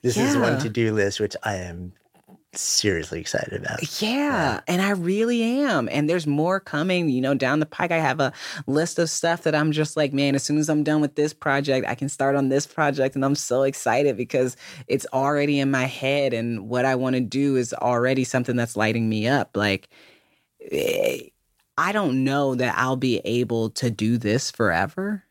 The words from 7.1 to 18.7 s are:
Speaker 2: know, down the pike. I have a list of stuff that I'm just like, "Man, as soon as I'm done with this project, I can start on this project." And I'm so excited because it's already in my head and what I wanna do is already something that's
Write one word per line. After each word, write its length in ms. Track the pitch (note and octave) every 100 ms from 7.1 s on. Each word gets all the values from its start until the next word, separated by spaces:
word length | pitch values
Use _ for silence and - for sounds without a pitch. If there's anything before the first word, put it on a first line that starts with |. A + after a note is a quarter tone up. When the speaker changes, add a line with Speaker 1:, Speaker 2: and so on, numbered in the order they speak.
| B2+
Speaker 2:
know, 120 | C3
down 240 | C#3 C3 D3+
the 60 | D3+
pike. 240 | - F3
I 80 | E3
have 220 | D3 D3+
a 120 | C3+ - - - C#3
list 320 | C#3+ E3 -
of 100 | E3
stuff 320 | - E3+ E3
that 100 | E3
I'm 180 | D3+ D#3
just 240 | D3+ D3+ -
like, 160 | C#3+
"Man, 220 | C#3 C#3+
as 80 | C#3
soon 140 | - D3
as 100 | D#3
I'm 160 | D3+
done 160 | D3 D3+
with 140 | D3 -
this 160 | D3+
project, 540 | - D3+ C#3 C#3+ C3 -
I 60 |
can 140 | A#2+ C#3
start 260 | - C3+ C#3
on 140 | C3+
this 160 | C3+ C#3+
project." 480 | - D3 C3+ C3+ C3+
And 80 |
I'm 100 | C3+
so 280 | D3 - B2
excited 540 | C3+ C3+ A#2+ A#2+ D3 G#2+
because 380 | A#2+ C3 B2+ - - - -
it's 200 | C#3 -
already 440 | C3 C#3 D3 D3 C#3+
in 120 | C#3
my 160 | C3+ B2+
head 480 | - C3+ C#3+ C3+
and 340 | A#2 A#2 A#2 G#2+
what 160 | B2
I 100 | C3
wanna 260 | C3 B2+ B2+
do 360 | A2+ C3 C#3+ C3
is 160 | A#2+
already 500 | - A#2+ A#2+ B2+ C3+
something 320 | B2+ C3 B2
that's 220 | A#2+ A#2